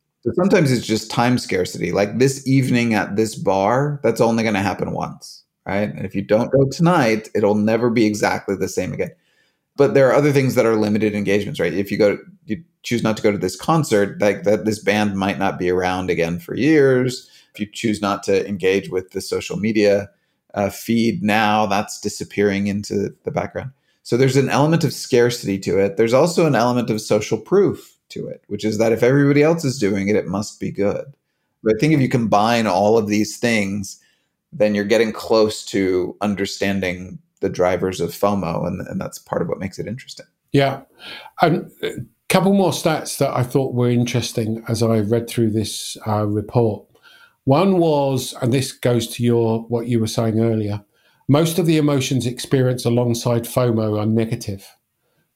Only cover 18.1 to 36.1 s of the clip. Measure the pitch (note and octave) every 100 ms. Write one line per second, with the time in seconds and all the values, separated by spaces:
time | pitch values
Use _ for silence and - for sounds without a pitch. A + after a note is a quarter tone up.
18.1 | G2 - G2 F2+ G2+ F#2 G2 E2+ F2+ F#2
19.1 | F#2+ - F#2 - E2+ G#2+ A2 G#2 G2+ G2+
20.1 | _ _ _ _ - G2 - - A#2 A2+
21.1 | F2+ G#2 G#2 G#2+ G#2+ G#2+ G2 G#2+ - G#2
22.1 | - - - G2+ G2 G2+ G2+ G#2 G2+ G2
23.1 | - - - F#2 G2+ C3 - _ _ -
24.1 | A#2+ C3 C3 B2+ G#2 D3 E3 D3+ - -
25.1 | A#2+ A#2+ B2 - G2 F#2+ F#2 G2 - A2+
26.1 | B2+ E3+ E3+ E3 A#2 A#2+ B2 A#2 A2 -
27.1 | G#2+ - A2 - F#3 F3+ - - _ _
28.1 | - - - _ G2+ G#2+ G#2 A2+ A2 A#2+
29.1 | C#3 C#3+ C#3+ D3+ E3+ D3+ - G2+ G2+ G2
30.1 | G#2 - F#2+ A2 - - - G2+ - -
31.1 | - _ _ _ _ A2 A2 D3 D3+ B2
32.1 | B2 A2+ G#2 G#2+ A#2 A2 F2+ G#2 A2+ G#2
33.1 | G#2 G#2 - A#2+ A2+ G2 G2+ F#2+ - _
34.1 | _ _ _ _ - G#2+ G#2 G2+ A2+ A2+
35.1 | G#2 - A2 G#2+ - - G#2 F#2+ F#2 F2+